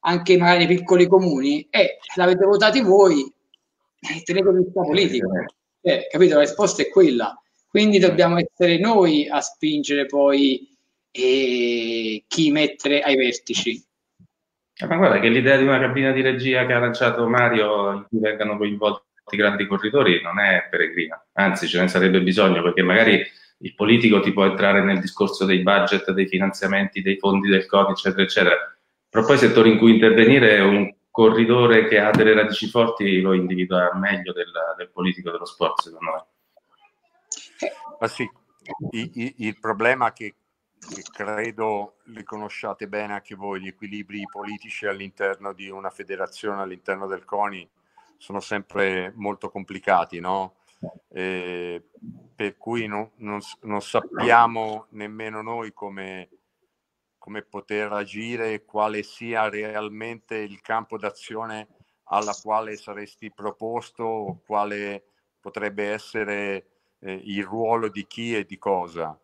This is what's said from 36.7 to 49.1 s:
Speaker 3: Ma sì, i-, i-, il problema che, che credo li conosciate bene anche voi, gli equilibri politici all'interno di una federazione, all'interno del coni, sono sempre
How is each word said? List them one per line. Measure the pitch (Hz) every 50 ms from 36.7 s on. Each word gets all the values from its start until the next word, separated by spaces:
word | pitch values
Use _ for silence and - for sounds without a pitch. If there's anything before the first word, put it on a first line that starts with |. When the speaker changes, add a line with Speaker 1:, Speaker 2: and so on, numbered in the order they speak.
| _ _ _ _ _ _ _ _ _ _ _ _ - - - - _ _ - - - - - - - -
Speaker 3:
Ma | - 113
sì, | - - 127 104 _ _ _ _ _ _ _ - - - - -
i-, | - 113 117 - _
i-, | 120 117 131 - _
il | 113 107 104 _
problema | _ 113 107 101 110 117 131 131 123 113 -
che, | _ 113 104 _ _ _ _ _ _ _ _ _ _
che | - - - 95 95 -
credo | _ - 104 101 107 104 110 117 110 104 110 110 107 101 101 107 _ _ _
li | _ 113 110 101
conosciate | - 110 107 107 104 - - - 107 98 _ 110 98
bene | 98 104 107 104
anche | 104 101 _ _ 107
voi, | 92 98 101 98 95
gli | 92 95
equilibri | 92 _ 107 104 101 107 101 92 101 104 101 98
politici | - 101 101 104 104 101 - 107 104 - -
all'interno | 104 98 98 98 98 _ _ 101 98 98 98 101 101
di | 98 92 101 98
una | 95 98 98 95
federazione, | - _ 101 90 98 92 95 90 - - - 107 101 98
all'interno | 98 95 92 92 _ - 98 95 98 98
del | 95 90 85
coni, | - - 101 104 101 101 92 87 _ _ _ _ _ _ _ _ _ _ _
sono | _ _ 98 101
sempre | 92 - 110 101 98 _ - 101 98 95 95 92 90 95